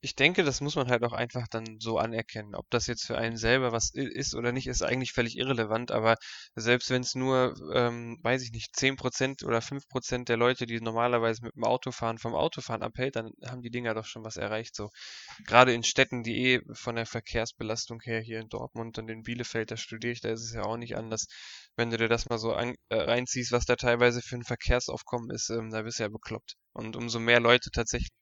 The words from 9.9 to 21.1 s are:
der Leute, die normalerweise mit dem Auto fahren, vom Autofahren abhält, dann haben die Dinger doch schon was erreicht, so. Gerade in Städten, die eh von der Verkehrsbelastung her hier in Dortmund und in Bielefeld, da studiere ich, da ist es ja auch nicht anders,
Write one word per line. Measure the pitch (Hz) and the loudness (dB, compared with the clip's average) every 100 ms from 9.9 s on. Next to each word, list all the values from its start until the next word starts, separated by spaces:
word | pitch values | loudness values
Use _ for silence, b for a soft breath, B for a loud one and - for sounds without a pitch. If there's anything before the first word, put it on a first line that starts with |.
| 127 - 123 120 | -6 -4 -4 0
der | 117 | 4
Leute, | 120 127 117 | 4 2 -2
die | 117 | -4
normalerweise | 113 113 123 120 113 113 | -2 2 4 4 2 0
mit | 117 - | -6 -2
dem | |
Auto | 113 127 131 | 2 2 -2
fahren, | - 113 113 | -4 -4 -4
vom | 117 | -2
Autofahren | - 165 - - 113 | 0 0 -2 -6 -4
abhält, | 110 - 131 120 | -4 -4 -4 -4
dann | 113 - 120 | -8 -12 -14
haben | 127 | -12
die | 120 | -8
Dinger | 123 120 | -4 -2
doch | 110 | -2
schon | 110 117 | -6 -10
was | 110 - | -10 -6
erreicht, | 104 107 117 - | -4 -4 -6 -10
so. | 104 B B B B B - | -10 B B B B B 6
Gerade | 120 127 | 8 8
in | 117 | 6
Städten, | 117 - 131 123 | 2 4 4 2
die | 113 120 | -4 0
eh | 127 127 - | 2 2 0
von | 110 123 117 | -10 -6 -4
der | 113 | -4
Verkehrsbelastung | - - 117 117 - 110 113 - 113 | -6 -4 -4 -4 -4 -6 -4 -6 -8
her | 120 113 | -6 -4
hier | 110 110 | -4 -10
in | 110 | -8
Dortmund | 113 120 117 117 113 | -8 -8 -8 -8 -8
und | 113 | -8
in | 113 | -8
Bielefeld, | 113 120 117 117 110 | -8 -6 -4 -4 -4
da | 110 | -6
studiere | - 113 120 | -10 -6 -6
ich, | 117 | -4
da | 110 | -4
ist | 113 | -4
es | 117 | -6
ja | 113 | -6
auch | 104 117 | -4 -4
nicht | 120 - | -6 -8
anders, | 113 | -6